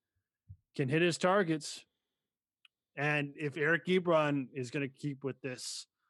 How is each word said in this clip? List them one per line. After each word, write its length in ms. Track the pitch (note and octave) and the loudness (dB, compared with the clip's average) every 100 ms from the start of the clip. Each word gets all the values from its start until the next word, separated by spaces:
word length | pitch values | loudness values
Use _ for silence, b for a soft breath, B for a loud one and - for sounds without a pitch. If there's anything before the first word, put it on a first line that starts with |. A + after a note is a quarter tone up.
| _ _ _ _ - - _ - | _ _ _ _ -20 -20 _ -4
can 120 | C3+ | 0
hit 140 | D#3 | 2
his 160 | F3 D#3 | 2 2
targets. 680 | F3+ G3 E3 D#3 - - - _ _ _ _ _ _ _ _ _ _ - | 2 4 2 -2 -6 -14 -18 _ _ _ _ _ _ _ _ _ _ -4
And 380 | C#3+ D3 C#3+ C#3+ | 0 0 -2 -4
if 200 | D3+ D#3 | -4 0
Eric 300 | D3 E3 F3 | 2 2 2
Ebron 600 | F#3 F3 D#3+ D3+ C#3+ B2 | 2 4 4 4 0 -2
is 160 | C#3+ B2 | -8 -6
gonna 180 | D3 C#3 | -4 -6
keep 360 | C3+ D3 C3+ | -6 -8 -6
with 160 | C3+ B2 | -8 -6
this, 460 | C3+ B2 - - - _ | -8 -8 -10 -10 -14 _